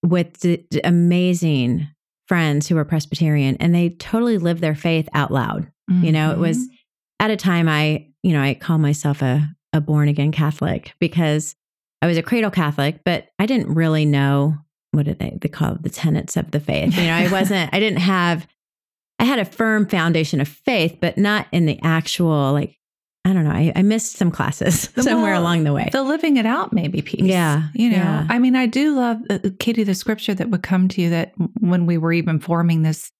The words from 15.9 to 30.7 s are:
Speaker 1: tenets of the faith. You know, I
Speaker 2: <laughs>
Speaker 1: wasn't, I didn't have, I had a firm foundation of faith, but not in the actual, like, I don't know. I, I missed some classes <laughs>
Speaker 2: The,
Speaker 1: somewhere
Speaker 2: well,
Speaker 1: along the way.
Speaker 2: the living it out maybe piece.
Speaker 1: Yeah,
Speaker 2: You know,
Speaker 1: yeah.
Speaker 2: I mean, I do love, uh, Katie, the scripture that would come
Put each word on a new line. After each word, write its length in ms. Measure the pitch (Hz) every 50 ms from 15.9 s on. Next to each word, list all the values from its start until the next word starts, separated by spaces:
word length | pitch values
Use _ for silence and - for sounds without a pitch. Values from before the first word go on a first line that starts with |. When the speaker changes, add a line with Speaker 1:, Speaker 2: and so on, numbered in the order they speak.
Speaker 1:
tenets 460 | - - - 160 151 - - - -
of 140 | - 170 160
the 100 | - 147
faith. 360 | 147 - - - - - 165
You 80 | 180 175
know, 100 | 165 165
I 140 | 170 - 180
Speaker 2:
<laughs> 40 | 190
Speaker 1:
wasn't, 400 | 190 190 185 202 190 170 143 -
I 60 | 190
didn't 200 | 208 220 190 -
have, 460 | 175 185 190 185 175 175 170 160 170 - _ _ _ _ _ _ _ _ _ _ _ _ _ _
I 40 | -
had 140 | 247 277 247
a 60 | 196
firm 420 | 180 - - 226 220 220 214 208
foundation 540 | - - 185 160 170 165 160 160 151 - 143
of 80 | 139 147
faith, 500 | - - _ - 254 208 160 165 165 -
but 160 | - 170 - -
not 280 | 196 202 208 214 - - -
in 140 | 175 170
the 120 | 151 139 - -
actual, 680 | 165 160 160 156 - - - 180 165 156 147 139 135 139
like, 260 | 147 147 - _ _ _ _ _ _ _ _ _ _ _
I 60 | 185 190
don't 120 | 180 160
know. 80 | 147 147
I, 200 | - 147 165 -
I 60 | - 185
missed 340 | 202 220 226 214 - -
some 140 | - 196 175
classes 580 | - - - - 147 - - - 156 - - -
<laughs> 60 | _
Speaker 2:
The, 80 | - 254
Speaker 1:
somewhere 300 | 285 220 240 220 202 190
Speaker 2:
well, 80 | 180 170
Speaker 1:
along 220 | 170 175 170 156
the 80 | 147 143
way. 160 | 139 - - -
Speaker 2:
the 100 | 269 277
living 340 | 262 302 320 320 320 285
it 80 | 254 214
out 300 | 220 240 311 381 - -
maybe 260 | 208 165 147 185 190
piece. 220 | 143 - - - -
Speaker 1:
Yeah, 460 | 190 190 180 170 156 147 151 156 151 147
Speaker 2:
You 140 | - 226 240
know, 60 | 220
Speaker 1:
yeah. 300 | 185 175 - 156 151 151 156
Speaker 2:
I 100 | 226 240
mean, 160 | 247 254 247
I 120 | 262 254
do 280 | 233 226 262 285 302 294
love, 240 | 262 247 240 233 220 240 -
uh, 80 | 202 185 - 202 190 -
Katie, 240 | - - 233 226 214
the 100 | 196 190
scripture 400 | 185 - - 220 214 - - 202
that 160 | 190 - 233
would 120 | 214 180 -
come 260 | -